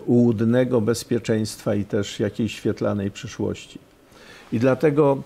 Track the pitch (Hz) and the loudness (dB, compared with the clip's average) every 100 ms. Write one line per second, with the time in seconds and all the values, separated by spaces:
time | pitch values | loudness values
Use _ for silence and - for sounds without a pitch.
0 | - 120 120 104 113 123 127 123 107 117 | 2 4 4 2 2 2 2 2 0 -2
1 | - 117 - 110 107 - - 104 98 110 | -2 -4 0 -2 -2 -6 -4 -2 -2 -4
2 | 101 - 107 - 110 - 113 101 110 104 | -4 -4 -4 -2 -4 -2 -4 -2 -2 -2
3 | 101 - 113 - 101 95 - - - _ | -4 -8 -12 -6 -6 -6 -12 -20 -20 _
4 | _ - - - - - 127 131 156 143 | _ -20 -20 -20 -8 0 2 4 2 4
5 | 143 135 | 4 2